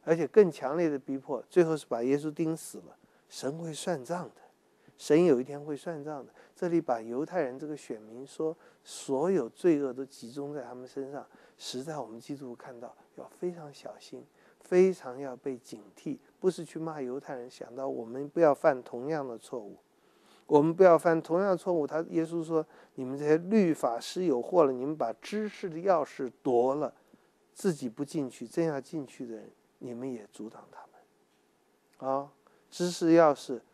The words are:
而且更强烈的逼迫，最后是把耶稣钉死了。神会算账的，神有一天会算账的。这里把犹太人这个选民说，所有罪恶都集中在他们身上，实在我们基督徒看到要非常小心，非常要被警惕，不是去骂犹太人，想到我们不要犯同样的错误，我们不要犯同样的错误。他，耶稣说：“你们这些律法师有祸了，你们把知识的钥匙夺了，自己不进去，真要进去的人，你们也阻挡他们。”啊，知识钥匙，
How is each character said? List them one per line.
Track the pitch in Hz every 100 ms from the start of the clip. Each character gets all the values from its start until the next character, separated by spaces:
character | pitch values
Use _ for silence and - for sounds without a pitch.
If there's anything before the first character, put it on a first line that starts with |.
而 | -
且 | 165 151
更 | 220 190
强 | - 131 156
烈 | 170
的 | 139
逼 | - 135
迫， | 131 131 -
最 | 180
后 | 165 156
是 | -
把 | 117
耶 | 123 143
稣 | 156
钉 | 151 160 160
死 | - 190
了。 | 175 - _ _ _
神 | - 131 160
会 | 165
算 | 147 - 160
账 | 120 175 143
的， | - - _ _ _ _ _
神 | - 151
有 | 175 123
一 |
天 | 131 143
会 | 147 143
算 | - 160
账 | 143 147
的。 | 120 - -
这 | _ 180
里 | 170
把 | 160 120
犹 | 113 120 160
太 | 180
人 | 139 131
这 | 151
个 | 147
选 | - 113
民 | 107 117
说， | 139 - 160 165 - _
所 | - - - 135 165
有 | 190 117
罪 | - 180 151
恶 | 139
都 | 123
集 | 135 - 113
中 | 135 143
在 | 147
他 | 120
们 | 123 127
身 | - 135
上， | 139 117 _ _ _
实 | - 127
在 | 143 151
我 | 117
们 | 113
基 | -
督 | 143 131
徒 |
看 | 117 - 120
到 | 117 - _ -
要 | -
非 | - 180
常 | 170 151
小 | 143 - -
心， | - 127 131 _ _ _
非 | - 180 190
常 | 180 131 123
要 | 139 123
被 | 139 127
警 | - 117 104
惕， | - - 143 _ _
不 | 185
是 | 175
去 | 165 160
骂 | 160 156
犹 | 127 131
太 | - 135
人， | 123
想 | - - 123
到 | 135
我 | 135 113
们 | 123 143
不 | 175
要 | 160
犯 | 139 165 131
同 | 120 120 131
样 | 156 135
的 | 113
错 | - 127
误， | 104 92 _ _ _ _ _ _ -
我 | 147
们 | 156
不 | 170
要 | 185 165
犯 | 175 165
同 | 156 165
样 | 202
的 | 175
错 | -
误。 | 170 143
他， | 151 170
耶 | 175
稣 | 160 170
说 | 160 160 156 - -
：“你 | -
们 | 127 139
这 | 147
些 | 160
律 | 175 220 180
法 | 147 135 117
师 | - -
有 | 180 127
祸 | 120 180
了， | 143
你 | 127 135
们 | 156
把 | 123 113
知 | - 208 214
识 | - 190
的 | 160
钥 | 190 170
匙 | 143 - 131 -
夺 | 139 120 123 143
了， | 139 - _ _ _ _ _
自 | - 202
己 | 151 127
不 | 110
进 | 143 160 135
去， | - 113
真 | -
要 | 165 143
进 | 131 165 131
去 | - 120
的 |
人， | 110 104 _ _ _
你 | 123
们 | 117 131
也 | 120 101
阻 | - 110
挡 | - -
他 | - -
们。” | _ _ _ _ _ _ _ _ _ _ _ 131
啊， | 135 143 _ _ _ _
知 | - 180
识 | 170 165
钥 | 170 160
匙， | 135 - 120 -